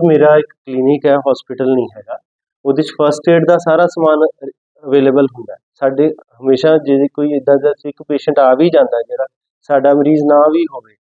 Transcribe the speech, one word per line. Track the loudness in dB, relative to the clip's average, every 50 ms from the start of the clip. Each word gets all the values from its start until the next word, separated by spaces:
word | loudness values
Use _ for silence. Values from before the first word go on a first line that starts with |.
| 2 2
ਮੇਰਾ | 2 4 4 4 4 2
ਇੱਕ | 0 -2 _
ਕਲੀਨਿਕ | _ _ -10 -6 -2 0 0 0 0 0
ਹੈ, | 0 0
ਹਸਪੀਟਲ | 0 0 -2 -4 -4 -6 -14 -8 -6 -2
ਨਹੀਂ | -2 0 -2 -2 -6 -8 -20
ਹੈਗਾ। | -16 -16 -16 -16 _ _ _ _ _ _ _ _ -4
ਉਹਦੇ | -4 -2 -2 -4
'ਚ | -6 -4 -2
ਫਸਟ | -2 -2 -2 -2 0 0
ਏਡ | 2 2 2 2
ਦਾ | 0 0
ਸਾਰਾ | 0 0 0 0 0 -2
ਸਮਾਨ | -2 -2 0 0 2 2 0 -2 -2 -4 -8 -8 -8 _ _ _ _ _ -8 -2
ਅਵੇਲੇਬਲ | 0 2 2 2 2 2 0
ਹੁੰਦਾ | -2 -4 -10 -18 -18 -18
ਹੈ। | -20 _ _ _
ਸਾਡੇ | -4 -4 -4 0 0 -2 -2 -2 -6 _ _ _ _
ਹਮੇਸ਼ਾ | -2 -2 0 0 2 0 0 0
ਜੇ | 0 0 -2 0 -2 -2
ਕੋਈ | -4 -6 -6 -4
ਇੱਦਾਂ | -4 -2 0 0 0 2 0
ਦਾ | -2 -4 _ -10
ਇੱਕ | -16 -16 _ -10 -8
ਪੇਸ਼ੈਂਟ | -8 -6 -4 -2 0 2
ਆ | 2 2 2
ਵੀ | 2 2 2
ਜਾਂਦਾ | 2 2 0 0 -2 -6
ਜਿਹੜਾ | -6 -6 -8 -8 -8 -10 _ _ _ _ _ _
ਸਾਡਾ | _ -2 -2 0 2 2 2
ਮਰੀਜ਼ | 2 2 2 0 0 2
ਨਾ | 2 4 4 4 2 2
ਵੀ | 0 -4
ਹੋਵੇ | -4 -8 -16 -20 _ _ _ _